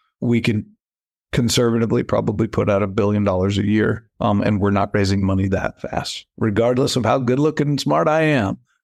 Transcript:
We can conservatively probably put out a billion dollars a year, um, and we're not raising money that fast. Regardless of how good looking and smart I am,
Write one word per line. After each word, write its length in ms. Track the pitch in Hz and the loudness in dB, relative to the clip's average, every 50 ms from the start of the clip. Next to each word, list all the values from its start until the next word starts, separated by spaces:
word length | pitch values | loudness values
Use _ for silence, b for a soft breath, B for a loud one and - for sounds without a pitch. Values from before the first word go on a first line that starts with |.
| _ _ _ _ | _ _ _ _
We 200 | - 120 120 113 117 | -2 0 0 2 0
can 240 | 123 107 104 - - - _ _ _ _ _ _ _ _ _ _ _ | 0 -2 -2 -4 -8 -16 _ _ _ _ _ _ _ _ _ _ _
conservatively 720 | - 139 120 110 - 127 120 117 113 117 113 107 120 120 - | -2 0 0 2 2 2 2 2 2 2 0 0 0 -2 0
probably 460 | - - - 110 110 104 98 110 104 | 0 -2 -2 0 -2 -2 -2 -2 -2
put 200 | - 107 104 104 | -2 -2 0 0
out 140 | 101 98 104 | 0 0 0
a 40 | |
billion 360 | 98 95 110 101 104 104 104 101 | -2 -2 0 0 0 0 0 0
dollars 360 | 98 92 92 95 98 98 98 | 0 0 0 0 0 0 0
a 60 | 95 | 0
year, 420 | 101 107 107 104 - 101 - - _ _ _ | 2 2 2 2 0 -2 -4 -8 _ _ _
um, 220 | - 107 104 101 - | 0 0 0 0 0
and 180 | 104 107 95 | -2 -2 0
we're 100 | 98 101 | 0 0
not 200 | 101 98 101 - - | 2 0 0 0 0
raising 300 | 104 101 95 101 98 98 | 0 0 0 0 0 0
money 220 | 95 95 95 98 95 | 0 0 0 0 0
that 320 | 95 92 - - - - | -2 -2 -2 -4 -6 -8
fast. 460 | - - - - - - - - - _ _ - | -10 -8 -6 -6 -6 -8 -10 -12 -16 _ _ -4
Regardless 580 | 113 110 98 110 113 123 127 123 139 131 - | -4 -2 0 2 2 2 2 2 0 0 0
of 80 | 131 107 | 0 0
how 140 | 110 120 135 | 2 0 0
good 200 | 131 113 123 139 | 0 0 0 2
looking 300 | 147 156 143 - 147 147 | 2 0 0 0 0 0
and 120 | 143 131 | 0 -2
smart 280 | - 143 147 156 165 156 | -2 0 0 0 2 2
I 140 | 151 160 160 | 2 2 2
am, 360 | 151 147 123 101 95 - - _ _ _ _ | 2 2 0 0 -2 -4 -6 _ _ _ _